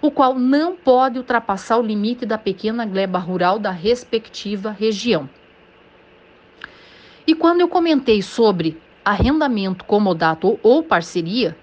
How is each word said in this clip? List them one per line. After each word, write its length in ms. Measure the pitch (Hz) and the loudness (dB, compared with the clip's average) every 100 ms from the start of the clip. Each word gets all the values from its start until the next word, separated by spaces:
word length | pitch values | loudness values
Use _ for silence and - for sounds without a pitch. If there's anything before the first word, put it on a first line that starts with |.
o 80 | 302 | 0
qual 300 | 294 262 262 | 2 2 2
não 380 | 254 277 330 370 | 2 2 0 -2
pode 400 | - 247 262 254 | 2 4 4 -2
ultrapassar 580 | 247 240 - 190 - 226 | -4 -4 -2 -6 -2 0
o 60 | |
limite 440 | 226 208 208 240 214 | 0 -2 -4 -4 -4
da 120 | 214 | -4
pequena 480 | 214 190 214 226 220 | -4 -4 -4 -4 -4
gleba 340 | 190 190 180 | -2 -2 -2
rural 400 | 175 180 175 208 | -4 -2 0 0
da 120 | 208 | -4
respectiva 1000 | 175 190 240 - 226 220 - 202 202 208 | -4 -2 -2 -2 -6 -6 -14 -8 -8 -8
região. 580 | 202 220 202 233 175 139 _ _ _ _ _ _ _ _ _ _ _ _ - - - - - - - - | -4 -2 -2 0 -2 -2 _ _ _ _ _ _ _ _ _ _ _ _ -20 -20 -20 -20 -20 -20 -8 -2
E 80 | 320 | 2
quando 240 | 330 349 | 4 4
eu 80 | 349 | 2
comentei 540 | 359 339 302 262 214 | 2 2 0 2 0
sobre 600 | 185 - 226 190 160 156 _ _ | 0 0 2 2 -4 -6 _ _
arrendamento, 800 | - 202 233 302 294 220 190 185 | -4 0 2 2 0 -2 -4 -6
comodato 640 | - 208 208 165 165 160 185 | 0 2 2 2 0 0 0
ou, 120 | 226 | 2
ou 200 | 214 277 | 4 4
parceria 680 | 320 180 165 180 165 226 208 165 | 4 0 0 -6 -4 -2 -4 -6